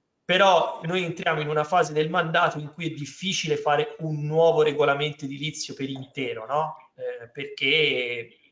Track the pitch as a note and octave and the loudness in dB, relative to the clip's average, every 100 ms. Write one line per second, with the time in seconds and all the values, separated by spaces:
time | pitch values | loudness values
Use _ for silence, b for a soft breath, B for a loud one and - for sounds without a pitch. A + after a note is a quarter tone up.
0 | _ _ - F#3 G3 E3+ C3+ - E3 F#3 | _ _ 0 4 6 6 2 -4 -4 -2
1 | E3+ - E3+ D#3 D3+ D3+ D3+ F3+ D#3 D3+ | -4 -4 -2 -2 0 -2 2 2 2 0
2 | D#3 F3+ E3 E3+ E3 D3 D3 - D#3+ C#3+ | 0 0 0 2 2 0 -10 -8 -8 -6
3 | C#3+ - F#3+ - D#3 C#3+ D3+ D3 D3+ - | -10 -6 -4 -2 -2 0 2 2 0 -4
4 | D#3+ D3 D3 D#3+ E3 D3+ D3+ C#3+ D3 C#3 | -6 -4 0 4 6 6 4 4 2 2
5 | D3+ D3 C3+ C#3 D#3 - - C3+ C3+ C3+ | -2 -6 -10 -8 -8 -8 -10 -8 -8 -8
6 | B2+ C#3+ B2 A2+ A2+ D3 D#3 - - - | -10 -6 -6 -6 -4 -2 -2 -6 -20 -12
7 | B2 B2 A#2 C#3+ C3+ - C#3 D#3 C#3+ B2+ | -10 -10 -14 -12 -12 -2 2 2 2 0
8 | A#2+ A#2+ A2+ b b | -2 -6 -10 b b